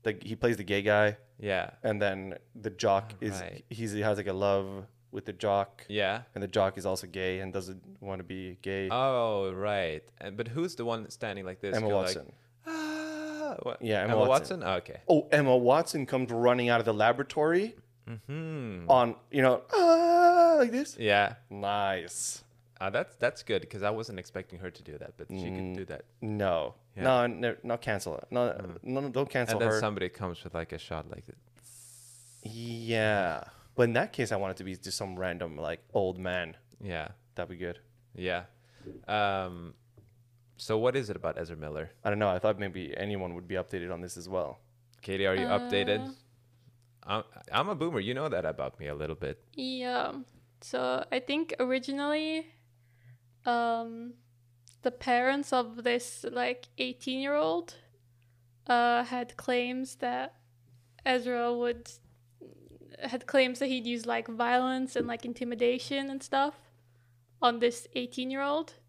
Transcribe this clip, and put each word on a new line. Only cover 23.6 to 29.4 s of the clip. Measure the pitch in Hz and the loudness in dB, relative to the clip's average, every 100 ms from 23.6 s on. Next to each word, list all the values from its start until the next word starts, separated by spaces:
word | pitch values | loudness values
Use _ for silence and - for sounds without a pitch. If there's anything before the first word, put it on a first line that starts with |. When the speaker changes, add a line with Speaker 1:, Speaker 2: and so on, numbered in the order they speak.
| - | -2
Speaker 2:
'cause | 104 | -4
I | 104 | -2
wasn't | 110 113 95 | -2 -6 -10
expecting | - 95 92 87 | -10 -10 -10 -12
her | 92 | -12
to | - | -12
do | - 73 | -16 -14
that, | - - | -14 -14
but | 85 | -12
she | 95 | -8
could | 87 | -6
Speaker 1:
Mm, | 92 92 92 | -6 -6 -8
Speaker 2:
do | 92 | -10
that. | 73 - _ | -12 -14 _
Speaker 1:
no. | 110 104 98 85 67 - _ 104 | -6 0 2 2 0 -8 _ -2
Speaker 2:
Yeah. | |
Speaker 1:
No, | 131 127 120 | 2 4 2
no, | 90 120 - | 0 -4 -4
no, | 120 117 | -4 -4
cancel | - 101 90 71 | -2 -4 -4 -8
it. | - | -4
No, | 123 120 | 0 0
Speaker 2:
Mm. | - 92 87 | -2 -10 -12
Speaker 1:
no, | - 131 | -4 -4
no, | 139 | -2
don't | 127 139 | -2 0
cancel | 127 | 0